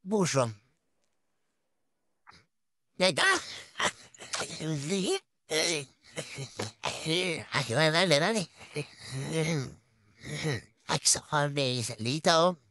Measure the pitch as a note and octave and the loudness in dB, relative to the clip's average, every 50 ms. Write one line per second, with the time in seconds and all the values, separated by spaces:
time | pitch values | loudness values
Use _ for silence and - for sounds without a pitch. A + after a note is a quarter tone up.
0 | - F#3 G#3+ G#3 F#3 D3+ - C3+ B2 A#2 G#2+ - _ _ _ _ _ _ _ _ | -4 0 2 2 2 4 4 2 2 2 -2 -10 _ _ _ _ _ _ _ _
1 | _ _ _ _ _ _ _ _ _ _ _ _ _ _ _ _ _ _ _ _ | _ _ _ _ _ _ _ _ _ _ _ _ _ _ _ _ _ _ _ _
2 | _ _ _ _ _ - - - _ _ _ _ _ _ _ _ _ _ _ - | _ _ _ _ _ -20 -20 -20 _ _ _ _ _ _ _ _ _ _ _ 2
3 | F3+ F#3+ D3+ - - F#4+ F#4+ E4+ - - - - - - _ - - - - - | 2 2 4 4 4 4 4 2 -2 -6 -14 -14 -16 -18 _ -2 -2 -2 -2 -4
4 | - - _ - - - - - - - D#3+ - D#3 D#3 D#3 C#3+ C3+ D#3 G3 G3 | -20 -20 _ -20 -12 -10 -8 -8 -6 -8 -8 -6 -4 -4 -4 -4 -2 -2 -2 0
5 | F#3 B3+ F#4+ G4 _ _ _ _ _ - D#3 D#3 E3 E3+ E3 D3 C#3 - _ _ | 0 0 -2 -4 _ _ _ _ _ -4 -2 0 0 0 -2 -4 -6 -10 _ _
6 | _ - - - - - - - C3+ - - - - A2 - _ - - - - | _ -14 -14 -12 -12 -12 -10 -12 -12 -10 -8 -8 -10 -10 -10 _ -8 -6 -6 -4
7 | - D#3+ D#3+ F3+ F#3 F3+ D#3+ C#3 - - - B2+ C3 - A2+ C#3 D#3+ D#3 D#3 E3+ | -4 -2 -2 0 0 -2 -4 -6 -8 -4 -4 -4 -2 0 2 2 2 4 4 4
8 | F#3+ F3+ D3 C#3+ D#3+ G3+ A3+ G#3+ E3 - - - - - - D3 C#3+ - - - | 4 4 4 4 4 2 0 0 -2 -4 -8 -20 -20 -10 -8 -10 -10 -10 -14 -18
9 | - A2 B2+ C3+ C#3 D3 D#3+ D#3+ D#3 D#3+ E3+ C#3+ - C2 - - _ _ _ _ | -14 -10 -8 -8 -6 -4 -2 -2 0 0 0 -2 -4 -6 -10 -18 _ _ _ _
10 | _ _ _ _ - - D3+ D3 D#3 D#3 C3 G2 - _ _ _ _ - D#3+ E3 | _ _ _ _ -12 -10 -8 -4 -4 -4 -4 -4 -8 _ _ _ _ -4 -4 0
11 | - - - - - - G#3 D3 C#3+ D3 C#3+ C#3+ C3+ B2+ B2 B2 A2 - A#2 - | 2 2 2 2 -2 -2 0 0 0 2 0 0 0 0 0 -2 -4 -6 -6 -4
12 | A2 A#2+ C#3 D#3+ - F3+ E3+ D#3+ E3 F3+ F3+ - _ _ | -2 -2 -2 2 4 4 6 6 6 4 2 -2 _ _